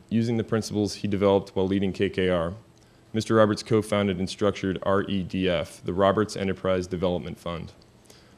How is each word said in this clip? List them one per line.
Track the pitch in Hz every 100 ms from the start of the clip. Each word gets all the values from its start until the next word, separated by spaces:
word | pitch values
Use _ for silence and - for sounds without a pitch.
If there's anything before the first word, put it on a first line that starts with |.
| -
using | 113 113 117
the |
principles | 104 113 - 104 101 -
he | 104
developed | 98 98 98 95 -
while | 92
leading | 98 95
K | 90 98
K | 92 92
R, | 90 82 101 - _ - - -
Mister | 110 - 113
Roberts | 107 104
co-founded | - 110 104 101 101 92
and | 92
structured | - 104 98 95 90
R | - 98
E | - 98
D | 87 95 92
F, | 85 78 - -
the |
Roberts | 90 98 98 104 -
Enterprise | 95 92 95 92 90
Development | 90 90 90 73 85
Fund, | 85 85 90 - - - - - -